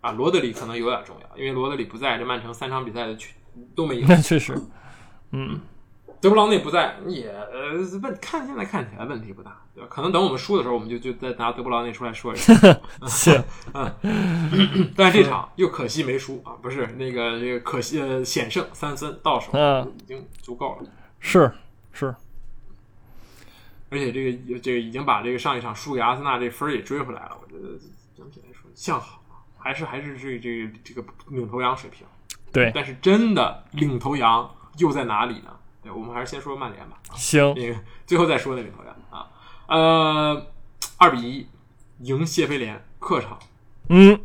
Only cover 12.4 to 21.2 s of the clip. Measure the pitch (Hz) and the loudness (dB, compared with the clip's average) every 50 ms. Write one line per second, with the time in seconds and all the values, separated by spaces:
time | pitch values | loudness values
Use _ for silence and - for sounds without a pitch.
12.4 | - - 226 - - 196 165 - - - - - - 131 - - - 175 151 131 | 10 10 10 12 12 10 10 10 4 -14 -16 -12 -8 -4 -2 4 6 8 8 6
13.4 | 120 - - - - - - 139 131 110 - - - 202 220 208 202 185 165 170 | 4 -2 -10 -14 -14 -12 -8 -8 -8 -8 -8 -6 -4 -2 -2 0 0 0 0 0
14.4 | 165 156 165 190 196 196 - 190 180 - - - 196 185 180 214 190 139 127 92 | 0 0 2 2 2 2 4 0 0 0 4 4 6 6 8 6 6 6 4 -4
15.4 | - - - - 185 170 - - 131 117 117 151 151 131 - - - - 135 123 | -4 -8 -2 0 0 0 0 -4 -6 -6 -4 -4 -4 -2 -4 -4 -6 -8 -12 -14
16.4 | - 117 120 - 120 123 131 139 120 110 117 127 131 131 123 120 117 117 117 117 | -14 -16 -18 -12 -12 -10 -6 -6 -6 -6 -6 -8 -8 -6 -6 -4 -4 -4 -4 -4
17.4 | 120 123 123 120 120 - - 127 117 - 147 156 139 135 131 131 127 120 - - | -6 -6 -6 -6 -6 -6 -6 -6 -6 -4 -4 -4 -4 -2 -4 -4 -4 -4 -4 -4
18.4 | 123 113 - 180 170 - - - - 147 143 135 151 151 131 - - 160 143 123 | -4 -4 -4 -6 -6 -6 -10 -10 -8 -8 -8 -8 -10 -10 -12 -6 -2 -2 -2 -2
19.4 | - - - 139 151 143 139 131 123 - - - - - 196 202 196 - - - | -2 -2 0 2 2 4 2 2 -2 -6 -12 -18 -18 -18 -16 -16 -16 -18 -18 -18
20.4 | - - - - 139 131 - - - - - - - - - _ | -14 -14 -10 -8 -8 -8 -8 -12 -16 -20 -20 -20 -20 -20 -20 _